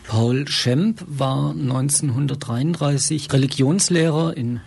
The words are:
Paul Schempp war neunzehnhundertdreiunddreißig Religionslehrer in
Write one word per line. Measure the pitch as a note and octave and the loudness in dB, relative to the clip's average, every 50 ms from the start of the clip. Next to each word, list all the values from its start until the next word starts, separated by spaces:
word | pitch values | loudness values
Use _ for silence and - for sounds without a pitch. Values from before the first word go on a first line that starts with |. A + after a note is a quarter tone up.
| - - | -10 -2
Paul | A2 A2+ A2+ A#2+ B2+ C3 C#3+ C#3+ | 0 2 2 2 2 0 -2 -2
Schempp | D3 - - B2 B2 C#3 F#3 A3+ A3 - F#3 F3 | -4 -2 0 2 2 2 2 0 -2 -4 -6 -10
war | C#3+ C3+ C3+ C3 C3 C#3 C#3+ D3 D3 | -6 -2 -2 0 0 0 0 -2 -2
neunzehnhundertdreiunddreißig | D#3 D3 B2+ B2+ C3 C3 C#3+ C#3+ - - C#3+ A#2 B2+ D3 C#3 C#3 C#3+ - - A#2 A#2+ C3+ E3 F3 D#3+ D3+ C#3+ C#3+ C3+ - - D#3+ D3 - - - | -2 -2 -2 0 0 0 0 0 0 0 0 0 0 0 -2 -2 -4 -6 -4 -4 -2 0 0 0 0 0 0 0 0 0 -2 -2 -4 -2 0 2
Religionslehrer | C3+ C3+ C3+ - - C3+ C3+ E3 G3+ - - F3 E3 D#3+ E3 D3 D#3 E3 E3 - - | 2 2 2 2 2 2 4 4 2 2 2 2 4 4 4 2 2 0 0 -2 -2
in | A#2+ A#2 A#2+ A#2 - | -4 -4 -4 -4 -6